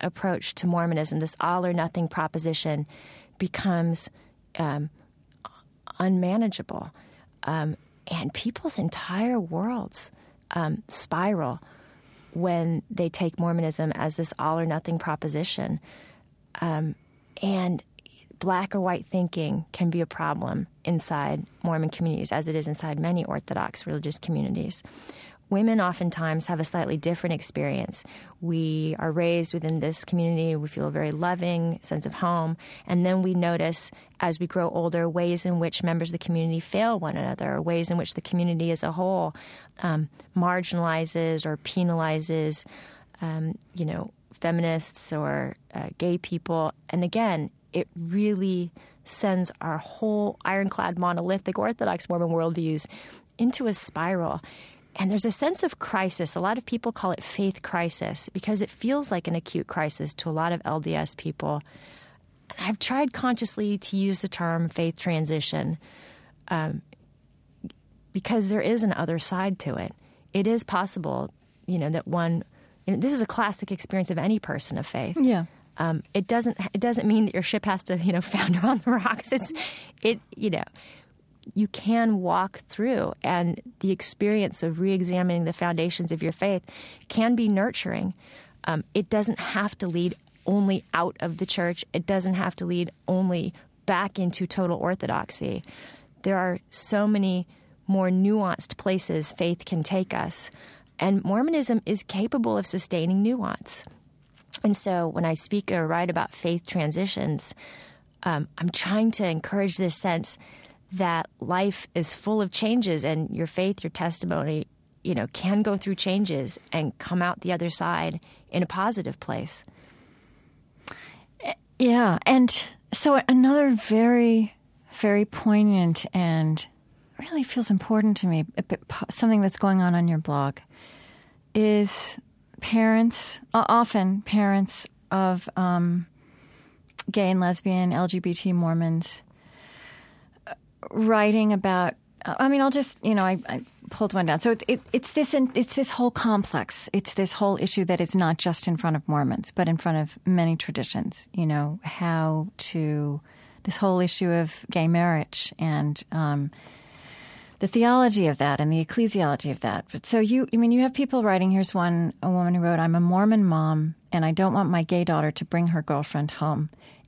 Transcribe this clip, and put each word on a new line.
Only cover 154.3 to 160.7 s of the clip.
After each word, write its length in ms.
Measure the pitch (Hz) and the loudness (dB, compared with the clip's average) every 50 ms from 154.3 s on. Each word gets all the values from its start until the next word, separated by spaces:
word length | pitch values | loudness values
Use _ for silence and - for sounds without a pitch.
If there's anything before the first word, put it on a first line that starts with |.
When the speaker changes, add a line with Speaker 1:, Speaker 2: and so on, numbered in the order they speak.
Speaker 2:
of 340 | 170 170 165 160 - - - - | 2 2 2 0 -4 -10 -10 -4
gay 160 | - 175 160 | -2 0 2
marriage 640 | 165 170 170 175 175 165 151 - - - - - - - - | 4 4 4 4 4 2 2 0 -2 -4 -4 -4 -4 -4 -4
and, 420 | 165 160 151 147 147 147 147 - - - | -2 0 0 0 0 0 -2 -4 -6 -6
um, 380 | - 160 156 147 147 143 143 147 - - - - - - - - - - - - - - - - - - - - - - | -2 -2 0 0 0 0 -2 -4 -6 -10 -18 -20 -20 -20 -20 -20 -20 -20 -20 -20 -20 -20 -20 -20 -20 -20 -20 -20 -6 -4
the 80 | 196 | -4
theology 600 | 190 - 233 233 240 247 254 254 233 208 202 180 | 0 4 4 6 6 6 6 6 6 6 4 4
of 120 | 151 147 - | 4 4 4
that 200 | 139 147 139 - | 2 2 2 2
and 140 | 151 156 160 | 2 2 2
the 100 | 165 160 | 2 0
ecclesiology 640 | - - 240 226 214 - 202 165 147 - - - 143 | 0 0 0 2 2 2 2 2 2 2 0 -2 -4
of 120 | 131 - | -4 -2
that. 240 | - 110 104 - - - | -2 -2 -2 -2 -6 -8
But 160 | - - - | -10 -8 -2
so 140 | - 233 226 | 0 2 4
you, 300 | 220 208 247 262 - - - | 4 4 4 2 2 2 2
I 40 | |
mean, 160 | 233 233 233 | 4 6 6